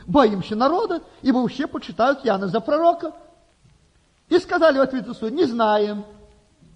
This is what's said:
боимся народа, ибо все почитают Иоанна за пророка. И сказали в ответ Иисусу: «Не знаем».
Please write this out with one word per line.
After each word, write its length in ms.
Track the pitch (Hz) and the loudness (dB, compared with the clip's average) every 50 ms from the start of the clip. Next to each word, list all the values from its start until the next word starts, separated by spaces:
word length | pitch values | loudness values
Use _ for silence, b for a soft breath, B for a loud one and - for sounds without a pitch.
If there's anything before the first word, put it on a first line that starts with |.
| B | B
боимся 500 | B 175 285 202 220 208 190 - - 214 | B 4 4 4 4 2 -2 -6 -6 -2
народа, 460 | 214 254 277 330 381 453 381 349 320 - B B B | 0 0 0 0 0 -2 -2 -4 -6 -8 B B B
ибо 240 | B 254 233 254 247 208 | B 0 2 2 0 -2
все 200 | - - 302 330 | -2 -4 -8 -6
почитают 580 | - 294 - - 165 - 226 269 285 277 - | -8 -10 -12 -8 -4 0 0 0 0 0 0
Иоанна 220 | 226 202 190 202 185 | -2 -2 -2 -2 -4
за 140 | 165 226 | -4 -4
пророка. 520 | 220 - 294 311 330 339 349 349 349 311 - - - - _ _ _ _ _ _ _ _ _ _ _ _ _ _ _ _ _ _ _ - | -2 -2 0 2 2 2 2 0 -2 -12 -12 -14 -20 -20 _ _ _ _ _ _ _ _ _ _ _ _ _ _ _ _ _ _ _ 0
И 100 | 330 349 | 0 0
сказали 380 | - - 392 349 330 320 277 269 | 0 0 0 2 4 4 4 4
в 40 | |
ответ 260 | 269 262 269 254 190 233 | 2 0 -2 -4 -8 -8
Иисусу: 220 | 240 - 226 220 | -10 -8 -8 -4
«Не 160 | 254 330 349 | 0 0 0
знаем». 600 | 254 233 233 226 214 214 214 208 208 208 208 202 - - - - - _ _ _ _ _ _ _ - _ | 0 0 0 2 2 2 2 2 0 -4 -6 -10 -14 -18 -20 -20 -20 _ _ _ _ _ _ _ -20 _